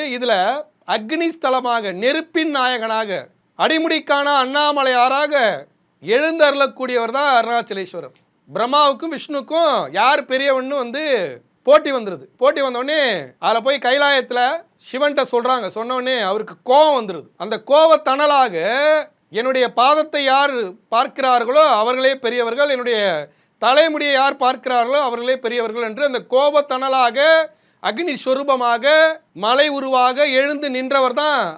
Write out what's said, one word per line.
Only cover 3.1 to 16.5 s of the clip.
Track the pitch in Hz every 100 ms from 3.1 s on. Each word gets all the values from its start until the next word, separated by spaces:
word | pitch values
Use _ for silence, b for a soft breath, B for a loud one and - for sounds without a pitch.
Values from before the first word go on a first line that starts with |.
| 165 123 _ _ -
அடிமுடிக்கான | 220 320 320 311 285 285 285 285
அண்ணாமலையாராக | 254 285 294 285 262 247 254 269 302 285 220 143 147 _ _ _
எழுந்தருளக்கூடியவர் | 151 247 320 330 294 277 277 - 254 247 226 254
தான் | 285 240
அருணாச்சலேஸ்வரர். | 226 233 226 196 185 175 135 _ _ _ _
பிரம்மாவுக்கும் | 175 240 294 285 247 330 269
விஷ்ணுக்கும் | - 285 226 320 320 226 135 180
யார் | 247 294 247
பெரியவன்னு | 262 277 262 262 285
வந்து | 240 269 311 233 156 120 _ _ 247
போட்டி | 302 294 262
வந்துருது. | 202 160 135 -
போட்டி | 262 311
வந்தோடனே | 269 247 269 311 262 180 127 -
அதுல | 175 226 262
போய் | 285
கைலாயத்துல | 247 277 285 269 247 247 247 330 - _ -
சிவன்கிட்ட | 262 294 277 262
சொல்றாங்க. | 240 247 254 190 214
சொன்னோடனே | 233 254 254 247 190
அவருக்கு | 214 214